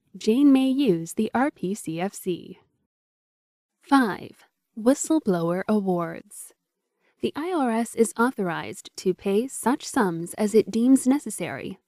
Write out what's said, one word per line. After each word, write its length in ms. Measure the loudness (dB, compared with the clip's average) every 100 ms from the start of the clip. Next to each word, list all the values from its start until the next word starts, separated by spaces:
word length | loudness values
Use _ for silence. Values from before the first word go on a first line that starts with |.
| _ -6
Jane 340 | 0 4 6
may 180 | 6 4
use 440 | 2 2 2 0
the 180 | -4 -2
R 160 | 0 -2
P 240 | -2 -6
C 260 | -6 -6 -6
F 140 | -6
C. 440 | -6 -6 -6 -8 -20 _ _ _ _ _ _ _ _ _ _ _ _
Five, 600 | 2 4 4 -2 -12 -20 _ _ _ -2
whistleblower 840 | 0 0 2 0 2 0 0 -2 0
awards. 840 | -2 0 -2 -2 -10 -16 -20 -20 _ _ _ _ _ _ -8
The 100 | -6
I 160 | -6 -4
R 200 | -2 -2
S 240 | -2 -2
is 180 | 0 0 2
authorized 720 | -2 0 -4 -4 -8 -12 -16 -6
to 160 | -4
pay 340 | -2 0 0 -2
such 360 | -2 -2 -2 -2
sums 480 | -2 0 -2 -8
as 200 | -4 2
it 160 | 2 2
deems 360 | 2 4 4 4
necessary 760 | 0 -2 -8 -8 -8 -10 -12